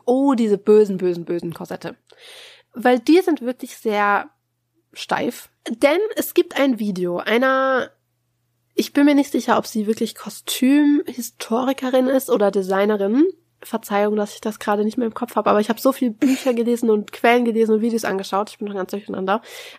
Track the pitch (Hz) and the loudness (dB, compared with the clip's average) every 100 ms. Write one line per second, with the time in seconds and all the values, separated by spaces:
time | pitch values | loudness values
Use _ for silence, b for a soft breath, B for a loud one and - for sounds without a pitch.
0 | - 262 277 247 226 196 208 214 214 185 | -2 0 2 2 2 2 6 6 6 2
1 | 180 175 165 175 170 160 175 180 - - | -2 -4 -6 -6 -6 -10 -12 -12 -12 -16
2 | _ B B B B B B - 247 254 | _ B B B B B B -4 0 2
3 | 240 339 370 302 240 247 254 - 226 208 | 4 4 4 0 -4 -8 -12 -8 -4 0
4 | 202 202 - _ _ _ _ _ _ - | 2 0 -2 _ _ _ _ _ _ -16
5 | - - - - - _ - 226 277 330 | -6 -4 -4 -6 -12 _ -12 0 2 2
6 | 440 - - - 349 - 277 220 208 185 | -2 -4 -2 0 0 0 0 0 -4 -4
7 | 175 175 - 220 262 269 262 262 - _ | -4 -4 -2 0 2 0 0 -2 -4 _
8 | _ _ _ _ _ _ _ - - - | _ _ _ _ _ _ _ -6 -2 2
9 | 285 285 277 - 240 226 214 226 208 220 | 4 4 2 -2 0 -2 -2 -4 -4 -4
10 | 220 - - - - - 254 285 294 294 | -6 -8 -16 -14 -10 -2 2 4 4 2
11 | 339 247 233 - - 226 254 269 254 254 | 0 -8 -12 -12 -4 -2 -2 -2 0 0
12 | 254 269 - 247 202 202 185 196 208 214 | 2 0 0 0 2 0 0 0 0 0
13 | 196 240 359 359 _ _ - 226 - 202 | 0 2 2 -2 _ _ -10 -8 -4 0
14 | 208 214 208 - 226 214 - 208 214 220 | 0 0 -4 -6 -8 -6 -2 -2 0 -2
15 | 233 - 240 - 208 202 208 220 269 262 | -4 -4 -6 -2 2 2 2 0 0 0
16 | 247 214 269 262 269 233 233 240 233 214 | -2 0 0 0 0 0 0 0 2 2
17 | 208 - 233 240 240 220 220 220 233 226 | 0 -2 2 4 2 2 2 2 0 -2
18 | - 190 196 190 208 - 202 202 185 202 | -2 -6 -4 -4 -4 -8 -8 -8 -8 -8
19 | 208 196 190 214 - B B | -8 -6 -2 -4 -4 B B